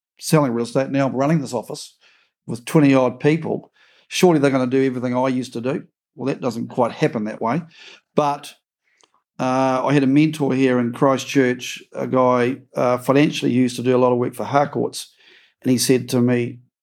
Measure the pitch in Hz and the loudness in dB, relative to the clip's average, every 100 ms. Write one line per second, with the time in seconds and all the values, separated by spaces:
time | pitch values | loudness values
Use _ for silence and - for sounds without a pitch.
0 | _ _ - 160 139 117 117 139 135 139 | _ _ 0 2 2 -2 -2 -2 -2 -2
1 | 135 120 143 165 123 117 - 147 - _ | -2 -2 0 0 -2 -8 -8 -14 -16 _
2 | _ _ _ _ - 120 - 165 143 135 | _ _ _ _ -12 -12 0 4 4 4
3 | 127 123 147 160 113 104 - _ _ _ | 2 0 0 0 -4 -8 -10 _ _ _
4 | - - 180 156 139 131 127 135 135 123 | -10 2 4 4 2 0 0 0 0 -2
5 | 123 123 131 127 120 120 120 170 - _ | -4 -2 -2 -2 -4 -8 -6 -6 -10 _
6 | _ - 131 - 127 113 120 - 117 - | _ -10 -6 -4 -6 -6 -8 -2 -2 0
7 | 151 113 107 107 113 147 165 - - - | -2 -2 -8 -6 -4 -4 -6 -18 -20 -20
8 | _ - 147 143 - - _ _ _ _ | _ 0 0 -2 -10 -20 _ _ _ _
9 | _ _ _ - 127 131 131 131 127 143 | _ _ _ -6 -2 0 0 0 2 2
10 | 131 143 156 156 139 131 135 123 120 120 | 4 4 4 2 -2 2 2 2 0 2
11 | 143 131 - 143 127 123 123 - - - | 2 2 0 2 2 0 -6 -14 -14 -10
12 | 127 127 127 123 120 135 - - 127 123 | -2 2 2 2 0 -4 -10 -2 0 0
13 | 123 135 160 160 139 123 127 120 123 127 | 2 2 2 0 -2 0 0 0 0 2
14 | 123 123 123 - 104 139 143 120 120 - | 2 2 -2 -6 -2 0 0 -2 -4 -6
15 | - _ _ _ _ _ 127 123 - 127 | -16 _ _ _ _ _ -2 0 2 0
16 | 120 127 123 120 120 123 _ _ | 2 0 2 0 -2 -8 _ _